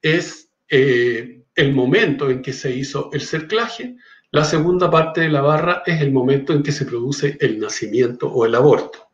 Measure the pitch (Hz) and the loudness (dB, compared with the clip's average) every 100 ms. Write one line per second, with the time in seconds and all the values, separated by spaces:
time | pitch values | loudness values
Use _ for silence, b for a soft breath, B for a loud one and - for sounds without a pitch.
0 | 156 165 180 - _ _ _ 147 139 123 | 0 -2 -2 -12 _ _ _ 2 4 4
1 | 120 117 117 - _ - 139 135 127 180 | 2 -2 -8 -18 _ -2 0 2 2 2
2 | 214 139 143 127 127 127 135 127 139 143 | 2 0 -2 -2 -4 -8 -6 -6 -6 -8
3 | - 143 - 160 156 214 233 - 247 B | -6 -8 -6 -8 -4 -4 -4 -8 -14 B
4 | B B B 151 151 160 160 180 180 160 | B B B 0 2 0 2 2 4 2
5 | 160 175 165 147 139 151 170 175 - 165 | 2 0 0 2 2 2 0 -2 -2 0
6 | 143 135 123 139 139 151 143 143 120 120 | 2 2 2 0 2 0 0 -4 -4 -4
7 | 123 143 143 - 131 110 107 - 110 113 | -4 -2 -4 -2 -2 -2 -6 -6 -4 0
8 | 123 120 - - 113 113 143 120 - - | 0 0 -4 0 0 4 6 4 2 -14
9 | - | -20